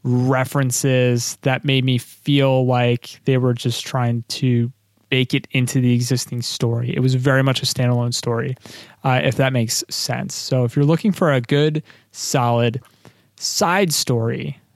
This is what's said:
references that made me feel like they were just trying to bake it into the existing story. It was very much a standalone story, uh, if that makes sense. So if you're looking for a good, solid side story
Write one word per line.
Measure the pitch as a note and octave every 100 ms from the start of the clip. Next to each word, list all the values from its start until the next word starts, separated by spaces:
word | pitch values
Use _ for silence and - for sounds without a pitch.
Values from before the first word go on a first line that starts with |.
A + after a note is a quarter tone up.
references | C3 B2 B2+ C3 C3 C#3+ C3 A#2+ C#3 B2+ B2 A#2+ - -
that | C#3+ C3 D3+
made | C3+
me | C3 B2
feel | - - - C#3+ C3+ C3 B2+
like | B2 A#2+ A#2+ - - -
they | C3
were | B2+
just | A#2+ B2 A#2 -
trying | C3 A#2+ A#2+ -
to | - C3 A#2+ A#2+ - _ _ _
bake | C3 B2+
it | C#3 -
into | C3 B2 C#3
the | B2
existing | A#2+ B2 B2 - B2
story. | - - A#2+ A#2 A#2+ -
It |
was | C3 C3
very | C3 C3
much | C3+ B2+
a | -
standalone | - B2 B2 A#2+
story, | A#2+ - A#2 C3 B2+ - - - -
uh, | C#3 B2+
if | C3 B2
that | C3+
makes | C3 A2+ - -
sense. | - - B2+ G3
So | - - C3
if | A#2+ C#3+
you're | C#3+
looking | E3 A3
for | F3+ E3+
a | C3
good, | A#2+ C#3+ D3+ D#3 - - _
solid | - - C#3+ A#2+ A#2 A#2 A#2+ - _ - _ _ _
side | - - F#3 F3+ F#3+
story | D3 - A#2+ A2+ C3 C#3+ C#3+ _